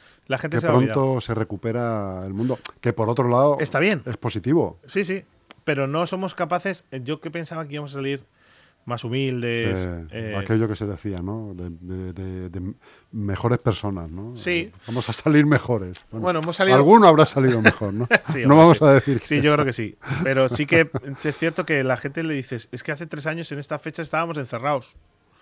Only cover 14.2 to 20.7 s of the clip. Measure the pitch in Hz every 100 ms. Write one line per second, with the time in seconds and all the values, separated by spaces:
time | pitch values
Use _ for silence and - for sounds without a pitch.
14.2 | 113 123 175 175 - - - 123 120 -
15.2 | 156 151 147 139 - 113 90 90 - 110
16.2 | 180 165 165 170 190 143 143 220 196 156
17.2 | 151 139 131 117 110 - 101 104 123 -
18.2 | - 143 123 151 165 151 151 139 - 120
19.2 | - 147 147 147 139 120 104 - - 139
20.2 | 151 135 131 - 143